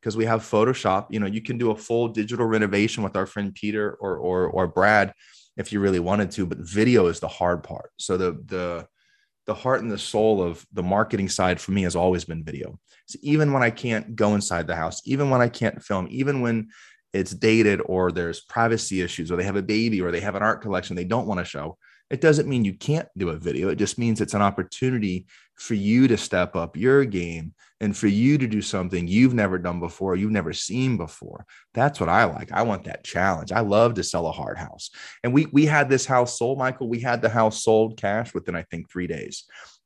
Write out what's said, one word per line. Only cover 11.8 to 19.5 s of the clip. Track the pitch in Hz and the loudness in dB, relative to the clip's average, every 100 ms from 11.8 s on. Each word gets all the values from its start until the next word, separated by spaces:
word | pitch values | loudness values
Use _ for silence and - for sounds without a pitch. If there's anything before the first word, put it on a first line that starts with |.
has | 92 85 | 0 2
always | 90 90 85 | 2 0 -2
been | 82 | -10
video. | 78 71 - - _ _ _ | -8 -10 -12 -14 _ _ _
So | - | -12
even | 147 151 147 | 0 2 4
when | 139 | 4
I | 120 | 2
can't | 117 123 110 - 110 | 0 -2 -2 -4 0
go | 104 | 2
inside | 104 98 85 82 | 2 0 -2 -2
the | 85 | -4
house, | 82 - - | -4 -6 -4
even | 135 143 | -2 2
when | 131 | 4
I | 117 | 2
can't | 117 113 - | 2 -2 -2
film, | - 98 92 | -4 -4 -2
even | 127 135 139 | -4 -2 0
when | 120 113 110 - - _ _ | 0 -2 -4 -14 -20 _ _
it's | 95 92 | -4 -4
dated | 90 110 113 104 95 - | 0 4 6 6 4 0
or | 92 90 | 0 0
there's | 87 85 80 | 0 -4 -8
privacy | - 120 117 113 - 95 | -8 -2 0 0 -2 -4
issues | 90 - 80 | -4 -6 -4
or | 87 | -2
they | |
have | 92 | -2